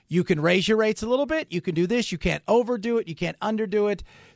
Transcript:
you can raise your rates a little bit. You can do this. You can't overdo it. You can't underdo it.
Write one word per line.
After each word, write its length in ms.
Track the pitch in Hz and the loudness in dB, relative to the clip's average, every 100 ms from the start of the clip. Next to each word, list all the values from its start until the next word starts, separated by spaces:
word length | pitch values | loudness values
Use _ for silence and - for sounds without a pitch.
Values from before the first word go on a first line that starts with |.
| - | -4
you 160 | 170 | 0
can 160 | 170 156 | 0 2
raise 260 | 165 185 190 | 2 2 2
your 120 | 220 | 2
rates 240 | 220 214 | 2 0
a 40 | 220 | 0
little 200 | 254 285 | 0 2
bit. 220 | 320 - | -2 -2
You 80 | 170 | -4
can 140 | 180 | -2
do 120 | 160 180 | 0 0
this. 240 | 240 - | 0 -2
You 60 | 180 | -2
can't 260 | 175 151 - | -2 -2 2
overdo 480 | 226 220 202 220 233 | 2 2 -2 -2 -2
it. 100 | 165 | -2
You 80 | |
can't 240 | 156 170 - | -6 -6 -4
underdo 520 | 208 220 220 208 208 | -4 -2 0 0 0
it. 100 | 196 - - - | -2 -8 -20 -20